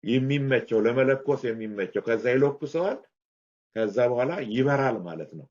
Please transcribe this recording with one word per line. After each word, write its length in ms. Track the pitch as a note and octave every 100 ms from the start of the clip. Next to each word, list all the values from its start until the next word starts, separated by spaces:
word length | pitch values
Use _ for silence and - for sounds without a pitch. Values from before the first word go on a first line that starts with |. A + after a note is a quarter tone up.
የሚመቸው፣ 720 | - B2+ C3 C#3+ C3+ B2+ - A2+
ለመለኮስ 600 | A2 B2+ C3 C3+ - C#3+
የሚመቸው። 600 | B2 A2+ A2 G2+ F#2+ G#2
ከዛ 220 | A#2 A2+ A#2
ይለኩሰዋል፣ 720 | B2+ C#3+ C#3+ C#3+ E3 F#3+ C4+ _ _ _ _ _ _ _ A2+
ከዛ 200 | A2 G2+ B2
በኋላ 260 | A#2+ B2+ F3 A#2+
ይበራል 500 | A2+ C3+ C#3+ C3+ A2
ማለት 300 | F2 D#2+ D#2
ነው። 140 | E2 C#2+